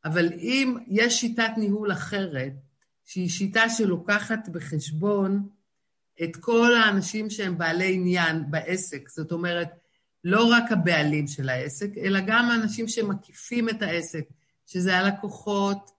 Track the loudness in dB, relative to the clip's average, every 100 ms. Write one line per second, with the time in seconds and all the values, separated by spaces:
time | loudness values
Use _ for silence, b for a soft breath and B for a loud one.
0 | -2 0 0 0 -2 0 0 -2 -2 2
1 | 2 2 -2 0 -2 0 0 0 0 -4
2 | -4 -4 -4 -4 -6 -10 -20 _ _ _
3 | _ -6 -4 -2 -2 2 2 2 0 0
4 | 0 -2 0 -6 -6 -10 -6 -6 -4 -4
5 | 0 2 2 0 -2 _ _ _ _ _
6 | _ _ -8 -6 0 4 6 6 6 4
7 | -2 -4 -6 -4 -4 -2 0 0 0 2
8 | 2 2 2 0 -2 -4 -2 -4 -4 -8
9 | -12 -10 -6 -4 -2 -2 -4 -10 b b
10 | b _ 0 4 6 6 4 2 4 4
11 | 2 2 -2 -4 -4 -4 -4 -6 -8 -4
12 | 0 0 2 2 4 2 0 -2 -4 -2
13 | -2 -4 -8 -18 -6 -2 -2 -2 -2 -2
14 | -4 -8 -10 -14 _ _ _ -2 2 4
15 | 2 0 -6 -8 -4 0 0 -2 -8